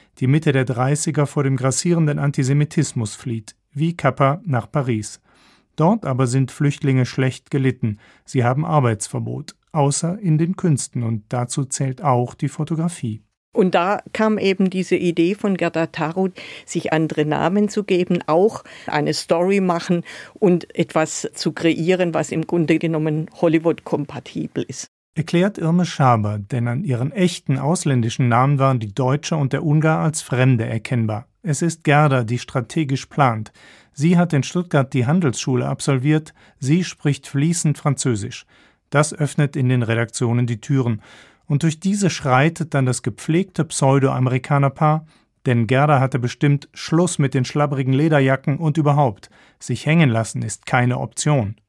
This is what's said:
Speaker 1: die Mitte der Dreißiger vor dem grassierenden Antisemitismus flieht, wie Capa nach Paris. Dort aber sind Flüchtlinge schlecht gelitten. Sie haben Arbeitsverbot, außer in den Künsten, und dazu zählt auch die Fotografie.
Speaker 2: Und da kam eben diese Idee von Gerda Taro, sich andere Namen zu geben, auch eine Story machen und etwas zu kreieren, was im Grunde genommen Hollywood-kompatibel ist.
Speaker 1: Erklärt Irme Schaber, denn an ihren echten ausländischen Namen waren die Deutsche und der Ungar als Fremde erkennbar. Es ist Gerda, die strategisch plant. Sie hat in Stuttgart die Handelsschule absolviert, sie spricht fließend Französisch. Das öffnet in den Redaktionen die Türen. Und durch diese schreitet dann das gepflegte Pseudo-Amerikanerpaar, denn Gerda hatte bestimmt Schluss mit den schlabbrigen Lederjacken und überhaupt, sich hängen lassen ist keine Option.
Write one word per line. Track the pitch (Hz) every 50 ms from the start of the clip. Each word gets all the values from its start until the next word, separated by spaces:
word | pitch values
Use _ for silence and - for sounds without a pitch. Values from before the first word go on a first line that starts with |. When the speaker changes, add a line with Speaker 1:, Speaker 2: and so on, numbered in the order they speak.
| _ _ _
Speaker 1:
die | - 131
Mitte | 127 139 160 156 156
der | 131 135 127
Dreißiger | 123 123 117 127 135 147 147 - - 139 156 143
vor | - - 151 135
dem | 135 135
grassierenden | 123 123 135 127 - - 175 170 165 160 147 147
Antisemitismus | 151 143 147 143 - 135 127 143 147 147 147 - - 139 - - 127 110 104 -
flieht, | - - 131 117 113 - - - _ _ _
wie | - 139 160 170 170
Capa | - - 139 123 - 139 135 147 185 -
nach | 175 131 117 - -
Paris. | - 151 127 127 117 107 104 - - - _ _ _ _ _ _ _ _ _ _ _
Dort | - 151 175 226 220 -
aber | 143 127 123 131
sind | 117 123 135 135 123
Flüchtlinge | - - 151 143 139 - - 139 131 131 123
schlecht | - - - 131 131 123 - _ -
gelitten. | - 139 131 135 131 - - 113 104 - _ _ _ _ _
Sie | - - 135 120
haben | 120 131 139 160
Arbeitsverbot, | 170 160 151 127 117 110 104 - - - 120 113 117 123 131 147 - - _ _ _
außer | - 160 139 143 143 - - 165 180 226
in | 208 170 156 156
den | 170 165 185
Künsten, | - - 170 143 127 - - - 127 117
und | 113 113 107 - -
dazu | - 123 120 120 - 151 135
zählt | 127 - - 143 135 127 - 185
auch | 143 123 120 123 123 -
die | - 156 135
Fotografie. | - - 151 - 165 156 160 175 170 - 139 117 107 113 _ _ _ _ _ _ -
Speaker 2:
Und | - 190 185 -
da | 180 170 190 208 - - -
kam | - - 220 214 214 202
eben | - 196 190 190 190 180
diese | 180 185 180 - 185
Idee | 160 180 175 165 - 170 175 202
von | 202 - 202 190
Gerda | 175 170 170 - 165 165
Taro, | 160 - - 156 151 165 185 190 185 - - - - - - -
sich | - - 165 - -
andere | 156 160 160 151 - 156 151
Namen | 151 147 - 147 165 190 208 208 202
zu | - 214 202
geben, | - 196 175 180 - 180 170 -
auch | - 156 170 196 226 - - - - - - -
eine | - - 151 147 151 151
Story | - - - 185 170 175 190 196 196
machen | 190 180 170 170 - - 180 170 - - - - - - -
und | - 214 202 180 165 - - -
etwas | - 165 - - 165 156 151 - - - - -
zu | - - 170
kreieren, | 151 - - 165 160 - 165 175 185 180 180 170 156
was | 156 151 -
im | - 160 160
Grunde | - 175 175 160 147 165 156
genommen | - 160 165 156 156 160 151 156 160 - - -
Hollywood-kompatibel | 175 170 156 165 160 170 - - - - - 147 147 - - 120 - - - - - - - 123 -
ist. | - 127 - - - _ _ _ _ -
Speaker 1:
Erklärt | 160 151 - - 170 185 208 208
Irme | - 170 160 170 180 175
Schaber, | 165 - - 143 127 120 110 104 104 107 104
denn | 101 - 131 123 117 120
an | 120 139 208
ihren | 156 123 113 127 147
echten | - 214 180 175 175 - _ - 135
ausländischen | 135 139 143 175 175 - 147 135 123 113 113 - - 131 120
Namen | 113 123 127 143 147 131
waren | 135 135 131 120
die | 110 104 98
Deutsche | - 131 127 135 147 - - 170
und | 151 143 131
der | - - 175
Ungar | 151 147 156 151 160 160 165
als | 165 156 147 -
Fremde | - - 139 123 127 135 127 110 113
erkennbar. | 123 117 110 - - 131 120 113 110 107 107 - _ _ _ -
Es | 185 143 -
ist | 170 165 165 - -
Gerda, | 151 143 147 156 147 131 127 117
die | 107 123 120
strategisch | - - - 135 120 - - 165 160 131 139 127 -
plant. | - - 156 139 123 117 110 107 - _ _ - - - - _ _
Sie | _ - 139 170 185
hat | 170 175 170
in | 160 139 123
Stuttgart | - - 180 175 180 - 143 131 - -
die | 131 120
Handelsschule | 123 160 190 170 135 - - - 143 127 123 127
absolviert, | 139 139 - - 151 139 127 123 147 151 156 156 - - _ _ _ _ -
sie | - 127 156 180 170
spricht | - - _ - 151 143 - -
fließend | - - 139 147 170 170 - - 151 143
Französisch. | - - 147 135 - - 135 117 98 104 123 - - - _ _ _ _ _ _ _ _ -
Das | - 143 151 - -
öffnet | - 151 139 - - 147 139 -
in | 147 131
den | 123 127 123 117
Redaktionen | 107 113 113 117 113 - - 127 117 117 120 123
die | 117 120 107
Türen. | - - 143 135 123 120 113 104 - - - - - - _ _ _
Und | - 147 135 -
durch | 165 151 -
diese | - 190 208 202 202 160
schreitet | - - - 139 123 127 143 165 165 - 160 - -
dann | 139 131
das | 127 123 - -
gepflegte | 123 104 - - - 160 175 196 190 - - 156
Pseudo-Amerikanerpaar, | 160 - - 143 135 135 139 131 131 131 127 127 127 127 127 - - 147 139 139 135 131 - 160 151 156 156 156 - _ _ _ _ _ _ -
denn | 131 123 117 113
Gerda | 107 131 131 143 151 151 127
hatte | 135 127 - 127
bestimmt | 117 123 - - 156 143 143 139 - - -
Schluss | - - - 160 160 170 165 - -
mit | 143 135 -
den | 131 123
schlabbrigen | - - 147 147 143 143 131 135 131
Lederjacken | 131 135 156 165 156 143 135 131 135 131 - 156 135 151
und | 165 156 139
überhaupt, | 165 147 147 139 147 143 120 101 - - - _ _ _ _ _ _
sich | - - 123 - -
hängen | 143 160 170 156 127
lassen | 110 113 110 - - 127
ist | 120 110 - - -
keine | - - 123 123 123 123 135
Option. | 135 - - - - 151 151 135 104 101 107 _ _